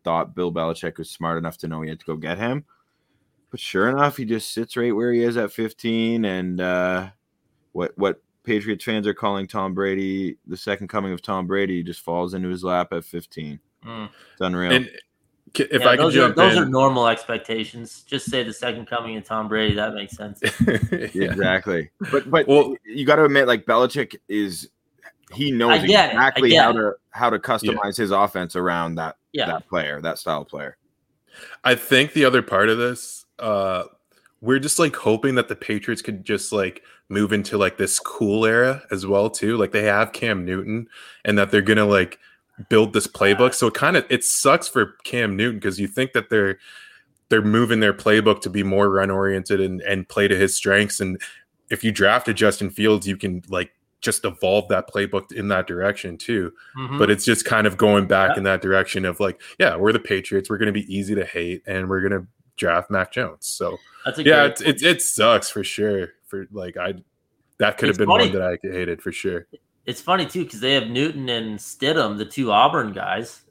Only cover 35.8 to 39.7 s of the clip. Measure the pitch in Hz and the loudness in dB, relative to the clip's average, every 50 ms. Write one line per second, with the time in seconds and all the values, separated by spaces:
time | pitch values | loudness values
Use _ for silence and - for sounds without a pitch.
35.8 | - - 117 - - - 113 92 95 - 107 98 - - - 104 98 92 92 - | -2 -4 -6 -6 -6 -10 -10 -10 -6 -4 -4 -4 -4 -4 -2 -2 -2 -2 -4 -10
36.8 | _ _ - _ _ _ 98 101 104 98 107 104 101 - - 104 98 92 - - | _ _ -20 _ _ _ -2 0 0 2 0 -2 -2 -2 0 0 0 0 0 -2
37.8 | 98 92 - - - - - - 117 101 101 110 110 110 113 117 123 131 135 139 | -2 -2 -2 -4 -6 -8 -4 -2 0 0 2 2 2 4 4 4 4 2 0 -4
38.8 | - _ 107 95 95 98 98 98 104 110 - - - 104 117 117 101 92 | -6 _ -8 -6 -2 0 2 2 2 0 -2 -2 -2 -2 0 0 -2 0